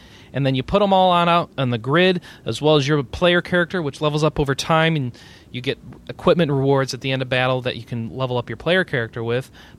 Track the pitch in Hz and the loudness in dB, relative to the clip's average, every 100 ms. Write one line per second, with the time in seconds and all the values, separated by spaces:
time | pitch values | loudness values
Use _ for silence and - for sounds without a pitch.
0 | - - - - 139 131 - 202 202 190 | -20 -20 -10 -2 0 -2 0 2 4 4
1 | 185 175 175 170 - - 131 120 117 156 | 4 4 4 2 0 -4 -2 -2 0 2
2 | 185 180 - - - 120 147 151 135 151 | 2 0 -6 -12 -10 -2 2 2 2 0
3 | 131 - 180 175 - 180 170 190 147 - | -2 0 2 2 2 0 0 -2 -6 -4
4 | 151 147 151 156 139 135 - 160 160 160 | -2 0 0 0 -2 -2 0 2 4 0
5 | 123 - - - - 127 131 - - - | -4 -8 -18 -20 -14 -8 -6 -8 -10 -16
6 | - - 180 165 156 139 135 139 135 127 | -16 -2 0 2 2 2 2 2 0 -4
7 | 135 131 127 127 127 127 123 - 117 120 | -4 -4 -2 0 0 0 -4 -6 -8 -8
8 | 113 104 131 123 120 113 160 185 175 135 | -8 -6 -4 -4 -4 -6 0 0 0 -2
9 | 113 120 117 123 - - - | -4 -6 -4 -4 -4 -14 -20